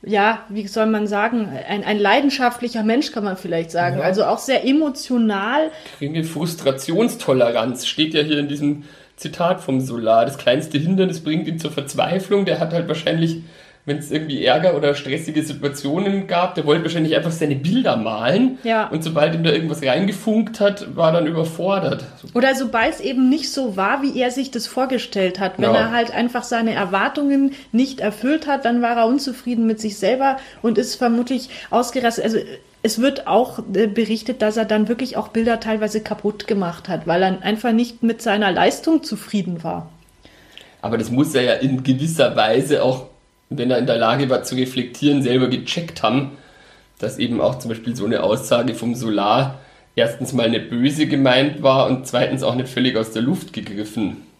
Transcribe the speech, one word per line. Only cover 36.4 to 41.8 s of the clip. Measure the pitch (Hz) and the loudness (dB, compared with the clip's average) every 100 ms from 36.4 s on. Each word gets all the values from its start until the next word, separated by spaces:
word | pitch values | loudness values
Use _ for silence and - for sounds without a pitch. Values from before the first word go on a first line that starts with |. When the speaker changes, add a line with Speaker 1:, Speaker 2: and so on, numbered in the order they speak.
| - | -2
Speaker 1:
gemacht | 202 175 170 - | -2 -2 -4 -6
hat, | 165 165 | -6 0
weil | 175 | 2
er | 190 185 | 2 0
einfach | 190 214 247 | -2 -2 2
nicht | 226 240 - | 2 0 0
mit | 226 226 | -2 0
seiner | 233 202 208 | 0 0 2
Leistung | 175 180 277 - 320 | 4 2 2 2 0
zufrieden | - 214 - 208 180 175 | 0 -10 -4 -4 -4 -6
war. | 165 175 165 - _ _ - - - - - _ | -6 -8 -10 -18 _ _ -20 -20 -20 -20 -20 _
Speaker 2:
Aber | - 117 | -4 -2
das | 113 | -2
muss | 120 151 139 | 0 2 2
er | |
ja | 123 | 2
in | 110 131 131 | 2 2 0